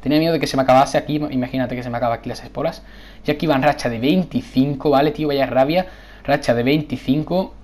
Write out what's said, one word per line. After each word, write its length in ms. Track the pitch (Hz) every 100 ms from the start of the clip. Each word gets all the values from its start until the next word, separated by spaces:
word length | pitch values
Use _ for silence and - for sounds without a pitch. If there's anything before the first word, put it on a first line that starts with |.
Tenía 180 | 127 151
miedo 140 | 160
de 80 | 160
que 60 | -
se 100 | 135
me 60 |
acabase 340 | 131 131 147 151
aquí. 200 | - 151
Imagínate 600 | 147 131 123 131 123 127
que 60 |
se 80 | 123
me 80 | 120
acaba 160 | 120
aquí 160 | 117 123
las 120 | 113
esporas. 400 | - - 156 165 - - - - -
Y 40 |
aquí 160 | 147 165
van 160 | 135
racha 280 | 143 - 123
de 80 | 113
veinticinco, 920 | 127 180 180 123 - - 135 143 156
¿vale, 220 | 135 151
tío? 180 | 147 151
Vaya 160 | 139
rabia. 440 | 131 123 135 170 185 - - -
Racha 300 | - 143 -
de 80 | 120
veinticinco. 920 | 120 151 147 131 - 143 151 180 190 -